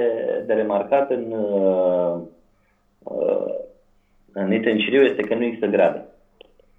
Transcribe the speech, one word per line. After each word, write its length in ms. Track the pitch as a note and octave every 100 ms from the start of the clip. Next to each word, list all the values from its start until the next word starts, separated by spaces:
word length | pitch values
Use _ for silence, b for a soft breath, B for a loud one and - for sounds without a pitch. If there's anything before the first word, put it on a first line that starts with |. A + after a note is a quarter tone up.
| A#2+ A2+ B2+ - -
de 80 |
remarcat 560 | A2 G#2+ G2+ G2 C#3 C#3
în, 220 | A#2+ A2+
uh, 840 | A2+ G#2 G2 F#2+ F#2 F#2 F2+ F2 F2 D#2+ _ _ _ _ _ _ _
uh, 500 | - - - G1+ G1+ - - _ _ _ _ _ _
în 180 | G2 F#2+
Iten 240 | A2 A2+ G#2+
Shiryu 220 | G#2+ C3
este 200 | C3 -
că 140 | G#2 A2+
nu 80 |
există 220 | A#2+ A#2 G2+
grade. 400 | G2+ E2+ - - - _ _ - _ _